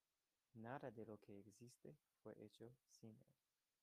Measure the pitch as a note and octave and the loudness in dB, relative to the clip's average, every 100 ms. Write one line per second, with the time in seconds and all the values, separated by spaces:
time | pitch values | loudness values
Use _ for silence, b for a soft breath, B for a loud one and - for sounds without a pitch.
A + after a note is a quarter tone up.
0 | _ _ _ _ _ A2+ A2+ C#3+ C3+ A2+ | _ _ _ _ _ 0 4 4 4 4
1 | G#2+ G#2 - G2+ G2 - A#2+ - - D3+ | 2 0 -2 -6 -6 -8 -10 -6 -6 -6
2 | _ _ G#2+ G#2+ G#2+ - A#2 C3 - - | _ _ 0 0 -2 0 -2 -2 -12 -2
3 | A2+ A2+ - - _ _ _ _ | -2 -2 -8 -20 _ _ _ _